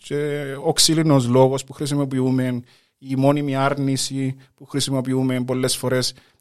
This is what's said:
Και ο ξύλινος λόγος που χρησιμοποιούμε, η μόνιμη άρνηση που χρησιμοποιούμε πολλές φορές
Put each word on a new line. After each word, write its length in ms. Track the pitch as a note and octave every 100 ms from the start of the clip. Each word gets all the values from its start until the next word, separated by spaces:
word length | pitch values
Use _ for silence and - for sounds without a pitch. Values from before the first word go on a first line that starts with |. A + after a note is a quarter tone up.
Και 400 | - C#3+ D3 C#3+ C#3 C3+
ο 100 | D3+
ξύλινος 540 | D3 - D#3+ D#3+ C#3 A#2+
λόγος 360 | B2 C3 C3+
που 100 | C3+
χρησιμοποιούμε, 880 | - D3 C#3+ C#3 C3 C3 C3 B2+ B2 A#2+ _ _ _
η 180 | C3+ C3
μόνιμη 400 | C3+ D3 D3 C3+
άρνηση 800 | C#3 C#3+ C#3 C3+ - C3+ C3+ C3 - _
που 100 | C#3
χρησιμοποιούμε 760 | C#3+ C3+ C3+ B2+ C3 C3 B2+
πολλές 320 | B2 C3 C3 -
φορές 360 | B2 B2+ B2 - _ _